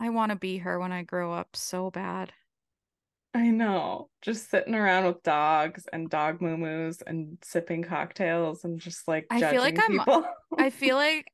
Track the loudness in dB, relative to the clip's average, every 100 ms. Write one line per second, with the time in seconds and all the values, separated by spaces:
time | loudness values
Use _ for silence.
0 | -4 0 0 -2 -4 -6 -4 -4 -4 -6
1 | -6 -4 -4 -6 -8 -10 -8 -6 -6 -6
2 | -6 -6 -8 -14 _ _ _ _ _ _
3 | _ _ _ 2 4 4 2 0 -2 -6
4 | -10 _ -6 -6 0 0 0 2 4 4
5 | 2 0 0 2 4 4 2 -4 -12 -8
6 | -4 0 0 -2 -4 -2 -4 -4 -6 -8
7 | -8 -8 -8 -12 -6 -4 -2 -4 -4 -4
8 | -4 -2 -2 0 -2 -4 -8 -10 -10 -10
9 | -4 -4 -2 0 2 4 2 2 2 2
10 | 4 4 2 -6 _ 0 0 2 2 4
11 | 4 2 -4